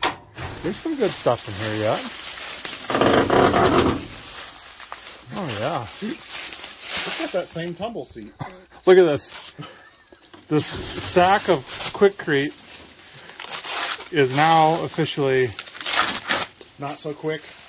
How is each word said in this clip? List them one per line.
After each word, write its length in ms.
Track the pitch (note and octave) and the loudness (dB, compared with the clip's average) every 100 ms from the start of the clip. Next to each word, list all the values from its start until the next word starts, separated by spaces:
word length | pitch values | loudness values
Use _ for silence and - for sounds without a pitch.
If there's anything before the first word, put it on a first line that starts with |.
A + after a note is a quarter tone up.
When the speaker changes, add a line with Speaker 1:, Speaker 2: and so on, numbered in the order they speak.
| - - - - - - | -4 -4 -12 -12 -12 -6
Speaker 1:
There's 140 | D#3+ A3 | -6 -6
some 200 | E4 C#4+ | -6 -2
good 140 | G3+ | 0
stuff 360 | - C#3 A#2+ - | 0 0 0 -2
in 60 | G2 G#2+ G#2+ | -6 -2 0
here 80 | |
yet. 160 | G#2+ D3 B3+ - - - - - - - - - - - - - - - - - - - - - - - - - - - - - - - - G#3 | 0 0 -2 -8 -10 -10 -10 -8 -8 -8 -4 2 4 4 4 4 4 4 4 4 4 0 -4 -10 -12 -12 -12 -14 -16 -16 -14 -14 -14 -16 -10 -8
Oh, 80 | E3 G#2 | -6 -2
yeah. 220 | B2 D#3+ A2 - | -2 -2 -6 -8
Speaker 2:
It's 1160 | G#3+ E4 - - - - - - - - - - | -8 -8 -8 -8 -6 -8 -10 -12 -6 -4 -2 -2
got 100 | D#4+ | -2
that 160 | F#3 - | -2 -4
same 260 | E3 E3+ | -6 -6
tumble 300 | E3+ G#3+ G#3 | -6 -6 -8
seat. 280 | B2 A#2 G#2 - - - | -10 -12 -16 -14 -14 -14
<laughs> 280 | - - - | -20 0 8
Speaker 1:
Look 120 | F#3 | 8
at 60 | E3+ | 8
this. 460 | C#3 - - - - - - - - _ - - - - | 4 -2 -6 -12 -14 -16 -18 -20 -20 _ -20 -20 -20 -2
This 180 | D3+ - | 0 2
sack 840 | - - - - F3+ F3+ G#3 - | -2 -4 -4 2 4 6 4 4
of 160 | D#3+ - - - | 0 0 -6 -6
Quikrete 580 | - G3+ - - C#3+ D3 - - - - - - - - - - - - - - - - | 4 4 4 0 0 0 -4 -16 -18 -20 -20 -20 -20 -18 -16 -10 -8 -6 -4 -4 -6 -2
is 220 | D#3 C3 C3+ | 2 2 4
now 460 | D#3 E3 D#3 E3 | 6 8 6 4
officially 640 | D3+ - D3+ - C#3 C3 B2 G2 - - - - - - - - - - - - | 0 -2 -2 0 2 4 2 -2 -12 -10 -2 0 2 -2 -2 -2 -2 -8 -18 -10
Speaker 2:
Not 200 | C#3 D3+ | -10 -8
so 140 | D#3 | -8
quick. 300 | D3 D#3 D#3 - - | -6 -6 -6 -8 -18